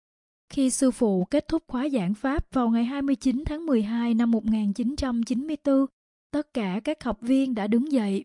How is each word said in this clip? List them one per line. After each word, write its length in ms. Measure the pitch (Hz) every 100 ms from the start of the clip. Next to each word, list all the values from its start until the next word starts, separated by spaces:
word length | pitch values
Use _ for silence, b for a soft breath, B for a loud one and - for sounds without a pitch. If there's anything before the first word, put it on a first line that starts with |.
| _ _ _ _ _
Khi 200 | - 262
sư 200 | - 269
phụ 340 | - 233 190
kết 240 | 185 285 -
thúc 140 | 320 -
khóa 200 | 247 285
giảng 260 | 269 175
pháp 400 | 208 269 294 -
vào 140 | 262 233
ngày 140 | 226
hai 180 | 240 285
mươi 140 | 277 277
chín 280 | 269 247 311
tháng 200 | 302 330
mười 160 | 247
hai 320 | 208 233 233
năm 160 | 226 233
một 140 | 226
nghìn 280 | 214 220 208
chín 240 | 196 240 294
trăm 260 | 262 240
chín 240 | 226 254 302
mươi 100 | 302
tư, 300 | - 269 269 - _ _ _
tất 220 | 285 302
cả 260 | - 202 185
các 200 | 233 311
học 140 | 247 208
viên 340 | 233 269 269
đã 120 | 220 202
đứng 260 | 233 294
dậy 320 | 277 202 196